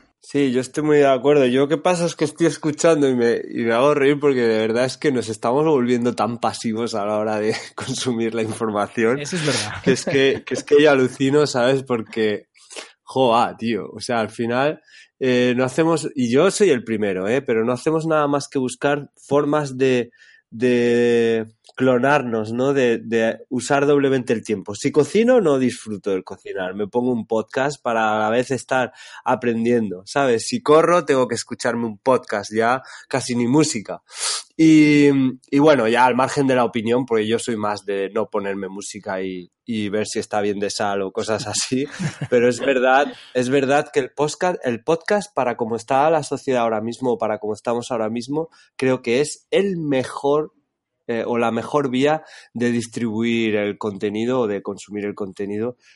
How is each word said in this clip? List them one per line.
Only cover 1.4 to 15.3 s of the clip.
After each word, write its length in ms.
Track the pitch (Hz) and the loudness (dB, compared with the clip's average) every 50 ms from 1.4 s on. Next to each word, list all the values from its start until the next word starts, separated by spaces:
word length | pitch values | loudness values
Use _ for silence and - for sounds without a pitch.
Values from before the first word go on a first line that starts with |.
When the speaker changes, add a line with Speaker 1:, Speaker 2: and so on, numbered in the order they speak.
| 131 | 4
Speaker 1:
Yo, 200 | 127 120 135 143 | 4 4 2 2
¿qué 100 | 139 160 | 2 0
pasa? 280 | 147 - 180 180 170 175 | 0 2 0 0 0 0
Es 100 | 165 - | -2 -2
que 80 | - 160 | -2 -4
estoy 240 | 147 - - 170 | -4 0 0 0
escuchando 640 | 160 147 - - 156 147 - - 165 165 156 143 135 | 0 0 0 -4 -4 -2 2 2 4 4 4 4 2
y 40 | 127 | 2
me, 260 | 123 117 117 113 - - - | 2 2 2 0 0 -4 -6
y 120 | - 123 120 | -6 -4 0
me 80 | 113 113 | 0 2
hago 200 | 117 131 147 147 | 4 4 4 4
reír 240 | 143 135 139 151 143 | 4 4 2 2 4
porque 180 | 147 143 135 123 | 2 2 2 2
de 180 | 120 113 110 | 2 2 2
verdad 280 | 110 110 113 110 120 127 | 2 2 0 0 0 0
es 120 | 131 - | -2 -2
que 140 | - - 151 | -2 -2 0
nos 160 | 131 120 104 | 0 0 -2
estamos 380 | 110 110 - - 117 123 143 156 | -4 -6 -4 -2 0 0 2 2
volviendo 500 | 165 151 131 123 120 123 120 120 123 113 | 2 2 2 2 2 0 0 0 0 -2
tan 220 | - 107 110 120 113 | -2 -2 -2 -2 -4
pasivos 560 | - 110 110 - - 117 107 110 120 110 113 | -4 -4 -4 -4 -4 -4 -4 -4 -4 -4 -4
a 100 | 107 101 | -4 -4
la 120 | 104 107 | -2 -2
hora 220 | 107 107 110 107 107 | -2 -2 -2 -2 -2
de 140 | 107 110 113 - - | -2 -2 -4 -4 -8
<laughs> 100 | - - | -14 -14
consumir 580 | - 98 - 131 - - 131 120 113 117 110 113 | -10 -10 -8 -8 -6 -4 -4 -2 -2 -2 -2 -2
la 80 | 113 | -2
información. 760 | 110 107 104 - 117 110 101 104 101 98 - 120 110 113 127 143 | -4 -4 -4 -4 -4 -2 -2 -2 -4 -4 -2 0 0 2 0 0
Speaker 2:
Eso 160 | 143 - 190 | -4 -6 -6
es 100 | 175 151 | -4 -2
verdad. 360 | 147 123 117 101 104 - - - | -2 -2 -2 -4 -6 -10 -2 0
Speaker 1:
Que 80 | - | 0
es 140 | 127 - - | 0 0 0
que, 380 | - 156 135 135 - - - - | 0 0 2 2 2 2 0 -4
que 80 | - 127 | -6 -8
es 100 | - - | -6 0
que 180 | - 147 147 | 4 6 6
yo 80 | 147 151 | 8 6
alucino, 560 | 143 131 131 123 - - 135 135 143 147 151 | 6 6 4 2 0 0 0 2 4 4 2
¿sabes? 380 | 139 - 127 120 127 139 131 135 | 2 2 2 2 2 2 0 0
Porque, 640 | 135 123 110 110 - - 113 110 107 104 95 - _ _ _ - - - - - - _ _ _ | -2 -4 -4 -4 -4 -2 0 0 0 0 -4 -8 _ _ _ -20 -20 -18 -18 -18 -18 _ _ _
joa, 540 | - - 131 131 120 113 117 113 92 90 | -4 0 2 2 4 4 4 2 0 -2
tío, 280 | - 110 117 113 92 78 - | -4 -4 -4 -4 -4 -6 -8
o 80 | - 110 | -12 -10
sea, 220 | - - 120 117 | -6 -4 -2 -2
al 80 | 107 107 | -2 -4
final, 520 | - - 117 113 120 127 139 151 165 - _ _ - - - _ _ - | -4 -6 -4 -2 0 0 0 -2 -2 -6 _ _ -20 -20 -20 _ _ -4
eh, 340 | 135 127 | -2 0